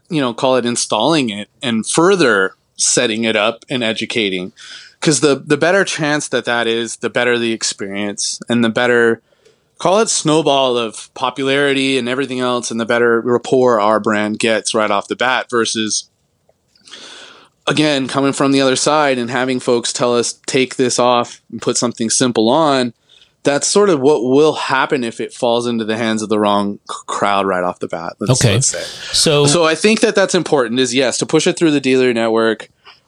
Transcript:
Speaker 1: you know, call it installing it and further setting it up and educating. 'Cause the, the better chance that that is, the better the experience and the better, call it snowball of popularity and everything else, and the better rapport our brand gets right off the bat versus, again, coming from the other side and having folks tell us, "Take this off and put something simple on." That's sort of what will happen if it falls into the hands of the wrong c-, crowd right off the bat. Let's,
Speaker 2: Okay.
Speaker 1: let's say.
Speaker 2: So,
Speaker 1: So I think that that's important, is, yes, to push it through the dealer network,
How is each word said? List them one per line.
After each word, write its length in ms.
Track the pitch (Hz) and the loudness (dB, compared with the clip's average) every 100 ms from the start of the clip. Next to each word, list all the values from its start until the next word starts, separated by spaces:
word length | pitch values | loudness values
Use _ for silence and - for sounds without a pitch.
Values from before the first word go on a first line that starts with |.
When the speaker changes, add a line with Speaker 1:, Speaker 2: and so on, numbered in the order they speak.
| - | -6
Speaker 1:
you 120 | 165 | -2
know, 120 | 131 | -2
call 240 | 113 135 127 | 0 0 2
it 80 | |
installing 640 | 120 117 - 110 120 160 123 | 0 -2 -2 0 2 0 0
it 180 | 101 101 _ | -4 -12 _
and 240 | 131 113 107 | -4 -4 -2
further 680 | - 170 196 139 104 95 - _ - | 2 2 4 4 4 2 -4 _ -4
setting 480 | - - 120 107 | -2 0 0 0
it 120 | 113 110 | 0 2
up 280 | 104 117 - | 0 -2 -6
and 140 | 135 | -4
educating. 720 | 113 110 113 120 101 92 92 - - - - _ | -4 -4 -4 -2 -2 -2 -6 -12 -20 -20 -20 _
'Cause 180 | - 143 | 0 2
the, 140 | 151 135 | 2 0
the 120 | - 147 | 0 0
better 280 | 165 196 | 2 2
chance 440 | 180 - 156 147 - | 0 -2 -2 -2 -2
that 160 | 127 | -4
that 240 | 117 120 117 | -2 -2 0
is, 280 | 113 117 - | -2 -4 -6
the 140 | 117 | -6
better 260 | 123 123 120 | -2 0 0
the 140 | 117 | 0
experience 840 | 113 - - 101 101 104 101 - - - | -4 -6 -6 -8 -6 -6 -6 -8 -8 -2
and 160 | 120 | 0
the 40 | 117 | 0
better, 520 | 110 123 120 117 113 _ _ _ _ _ - | 2 2 4 2 0 _ _ _ _ _ -4
call 200 | 165 196 | 0 2
it 100 | 226 | 0
snowball 680 | - 156 151 156 139 131 120 | -2 0 2 2 2 2 0
of 340 | 113 107 - | -4 -8 -16
popularity 840 | - 127 123 135 139 143 135 135 135 | -6 -4 -2 -2 0 0 0 0 0
and 100 | 120 | -2
everything 300 | 127 131 127 | -4 -4 -4
else, 320 | 123 123 117 | -2 -2 -4
and 80 | 113 | -4
the 60 | 113 | 0
better 340 | 120 120 117 | 2 2 2
rapport 600 | 117 120 - 135 127 113 | 2 -2 2 2 4 4
our 180 | 104 110 | 4 2
brand 400 | 107 107 107 110 | 2 0 -2 -2
gets 360 | 117 110 - | 0 0 0
right 180 | 113 107 | 0 0
off 160 | 101 - | 0 -2
the 80 | 104 | -2
bat 340 | 123 127 104 | -2 -2 -2
versus, 540 | 120 113 113 107 - - _ _ _ _ _ _ _ - - - - - - - _ - | -2 -2 -2 -4 -6 -8 _ _ _ _ _ _ _ -20 -20 -20 -20 -20 -20 -20 _ -4
again, 400 | 147 151 139 127 | 0 2 0 -2
coming 260 | 143 139 | 0 0
from 200 | 131 139 | 0 2
the 80 | 135 | 2
other 160 | 135 127 | 2 2
side 420 | - 151 147 127 | 2 2 2 0
and 100 | 117 | -2
having 300 | 127 127 127 | -2 -2 -2
folks 340 | 131 120 113 | 0 0 -2
tell 240 | - 123 120 | -2 0 0
us, 180 | 113 - - | -2 -6 -2
"Take 300 | 135 127 - | 0 0 0
this 240 | 127 - | 0 2
off 420 | 123 123 120 - _ | 2 2 0 -8 _
and 100 | 113 | -8
put 160 | - 120 | -4 -2
something 320 | 120 - 113 | -2 -2 -4
simple 400 | - 131 117 110 | 0 0 2 2
on." 440 | 143 160 135 123 - _ _ _ _ | 4 2 2 -2 -6 _ _ _ _
That's 220 | - 143 - | -2 -2 0
sort 240 | 196 208 | 2 4
of 80 | 156 | 4
what 240 | 131 151 | 4 2
will 300 | 123 135 151 | 4 4 4
happen 500 | 143 - 135 151 151 | 2 -2 0 0 -2
if 180 | 147 - | -4 -6
it 120 | 117 | -10
falls 320 | - 123 117 120 | -4 0 0 0
into 180 | 117 | -2
the 120 | 107 110 | -2 -2
hands 260 | 113 110 | -2 -2
of 60 | 107 | -2
the 100 | 107 | 0
wrong 400 | 104 101 101 101 - | 2 2 0 -4 -12
c-, 60 | - - | -14 -10
crowd 360 | - 101 101 | -2 0 0
right 200 | 98 92 | 0 0
off 160 | 90 90 | -2 -4
the 80 | - | -8
bat. 240 | 87 85 - | -8 -10 -6
Let's, 200 | 101 127 | -2 0
Speaker 2:
Okay. 120 | 117 | 2
Speaker 1:
let's 140 | 104 135 | 2 0
say. 160 | 85 82 - - | -4 -8 -12 -6
Speaker 2:
So, 340 | - 165 147 143 | -2 2 2 2
Speaker 1:
So 180 | 160 | 2
I 100 | 160 | 2
think 240 | 160 208 220 | 2 2 2
that 160 | 226 | 2
that's 220 | 208 190 190 | 2 2 0
important, 420 | - 151 117 123 | 0 0 0 0
is, 160 | 127 | 0
yes, 240 | 123 127 - | 0 0 -2
to 80 | - | 0
push 220 | - 185 | 0 0
it 80 | 170 | 0
through 140 | 165 | 2
the 80 | 143 | 2
dealer 340 | 131 131 127 | 2 2 2
network, 540 | 113 113 110 113 107 - _ - - | 2 0 2 0 -2 -8 _ -20 -20